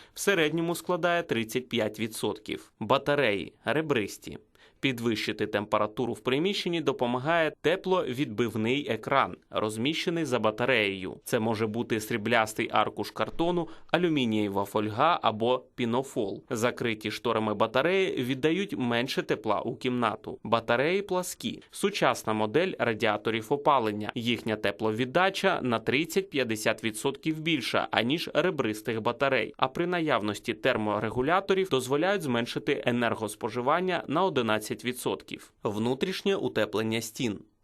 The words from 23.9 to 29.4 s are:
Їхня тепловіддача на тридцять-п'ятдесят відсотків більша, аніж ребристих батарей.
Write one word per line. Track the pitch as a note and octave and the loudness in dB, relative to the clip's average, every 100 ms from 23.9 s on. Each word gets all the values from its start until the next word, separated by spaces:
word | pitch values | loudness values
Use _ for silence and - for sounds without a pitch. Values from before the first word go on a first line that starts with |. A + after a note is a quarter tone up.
| G#2 G#2+ | -2 -4
Їхня | B2+ A#2 A2+ A#2 G#2+ | -4 -2 -2 -2 -2
тепловіддача | G2+ G2+ A2 A2 C3 D#3 F#3+ F#3+ F#3+ E3+ | -2 0 -2 0 0 2 0 2 0 0
на | B2+ A2+ | 0 -2
тридцять-п'ятдесят | A2 B2+ E3 G3 F#3+ C#3 A#2 A2 A#2+ A2 | 0 0 0 -2 -2 -2 -2 0 0 0
відсотків | A2+ A2 C#3 C3 D#3 D#3 | -2 -2 -4 -2 -4 -4
більша, | D#3 D3+ G#2+ G#2 - | -2 -2 0 0 2
аніж | G2+ A2+ D#3 - | 2 2 0 -2
ребристих | - F3 D#3 A2+ G#2+ - A2+ | 0 0 0 -2 -2 -4 -2
батарей. | A2 A#2+ C#3 C3 | -2 0 2 2